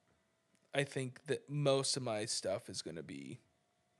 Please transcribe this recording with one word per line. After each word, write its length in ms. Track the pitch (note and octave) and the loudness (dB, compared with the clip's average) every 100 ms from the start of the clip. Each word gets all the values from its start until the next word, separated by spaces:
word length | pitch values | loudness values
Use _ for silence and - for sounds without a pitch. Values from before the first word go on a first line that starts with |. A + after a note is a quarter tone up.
| _ _ _ _ _ _ _ C#3+ | _ _ _ _ _ _ _ -2
I 80 | |
think 420 | C#3+ C#3 C3 - - | 0 -2 -4 -6 -2
that 220 | - - | -2 -2
most 460 | D3 C#3+ C3+ C3+ C3+ | 2 6 6 4 0
of 80 | |
my 220 | B2 G#2+ A2+ | 0 0 0
stuff 420 | - F#2+ G2+ - | 0 0 -2 -2
is 140 | F#2 | -8
gonna 220 | - D#2+ | -6 -6
be 360 | - C#2 C2+ B2 _ _ _ _ _ | -8 -8 -10 -12 _ _ _ _ _